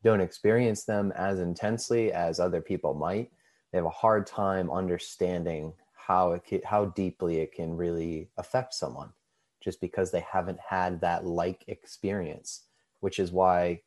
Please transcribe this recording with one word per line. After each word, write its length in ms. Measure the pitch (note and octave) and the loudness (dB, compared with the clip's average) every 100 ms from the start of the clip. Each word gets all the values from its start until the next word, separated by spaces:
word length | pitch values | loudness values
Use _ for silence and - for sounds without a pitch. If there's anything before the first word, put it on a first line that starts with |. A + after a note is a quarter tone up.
don't 200 | A2+ G#2+ | 6 6
experience 600 | F2+ - G#2 A2+ B2 G#2 | 2 2 4 4 4 0
them 280 | - G#2 G2+ | -2 0 0
as 240 | - F#2+ F#2+ | 0 -2 0
intensely 720 | F2 F2 G#2 A2+ - A#2 A2 | -2 -2 -2 -2 0 2 2
as 300 | F2 E2+ E2 | 2 0 2
other 220 | F2+ E2+ | 0 0
people 320 | D#2 F#2 D2+ | -2 -2 -2
might, 360 | C#2+ D#2 G2+ A#2+ _ _ _ _ | -2 -2 -2 -4 _ _ _ _
they 80 | F2+ | 0
have 60 | |
a 60 | E2 | 0
hard 360 | - A2 G#2+ F#2+ | 2 4 4 2
time 420 | - G2 F#2+ F2+ | -2 0 0 0
understanding 1040 | F2+ F#2 F2 - - F2+ F2+ E2+ D#2+ D#2 D#2+ _ | -2 0 -2 -4 -2 0 0 -2 -4 -8 -12 _
how 380 | _ - F#2 F2+ | _ 0 2 4
it 100 | F2 | 0
ca-, 180 | - F#2+ | -2 -4
how 220 | - G#2 G2+ | 0 0 0
deeply 500 | F2+ F#2+ - F2+ E2 | 0 -4 -2 -2 0
it 160 | D#2 | -2
can 220 | - E2 E2 | -4 -6 -4
really 520 | F2 E2+ E2 D#2+ E2+ - | -2 -2 -4 -6 -8 -12
affect 380 | - B2+ A#2 | -2 -2 -2
someone, 360 | - C#2+ B1+ D2 - _ _ _ _ | -6 -6 -8 -14 -18 _ _ _ _
just 200 | - - | -8 -6
because 300 | F2+ - F#2 | -6 -2 0
they 160 | F2+ - | -2 -2
haven't 300 | F#2+ F2 F2 | -2 -2 -8
had 420 | - F#2+ F2+ F2 | -4 -2 0 0
that 220 | F2 E2+ | 0 0
like 380 | F2 E2+ F2 F#2 - | -2 -2 -2 -4 -12
experience, 960 | - - - G2 G2+ E2 - - - _ _ _ _ | -14 -14 -6 -4 -2 -4 -8 -12 -16 _ _ _ _
which 220 | G2 - | -6 -2
is 100 | F#2 | 0
why 500 | F2+ F#2 F2+ F2 F2 | 4 6 6 2 -2